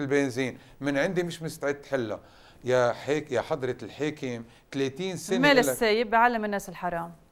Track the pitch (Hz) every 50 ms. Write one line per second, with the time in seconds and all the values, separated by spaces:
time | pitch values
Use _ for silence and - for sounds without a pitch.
0 | 147 131 139 143 139 131 117 127 135 123 - - - - - - 135 143 143 139
1 | 151 190 185 175 180 170 - - 160 160 160 - - 143 143 143 - - 139 135
2 | 120 107 98 90 - - - - - - - - - 120 123 127 123 120 107 -
3 | - 131 143 156 151 151 135 113 101 - 156 147 127 127 123 - 113 98 - -
4 | 143 151 147 - - 127 120 113 117 113 - - _ - - 139 135 135 131 -
5 | 180 190 185 165 - - - 240 269 294 277 254 240 277 254 240 240 220 208 220
6 | 240 214 214 226 233 247 240 226 214 208 202 196 - - 170 - - 175 175 170
7 | 170 170 170 - _ _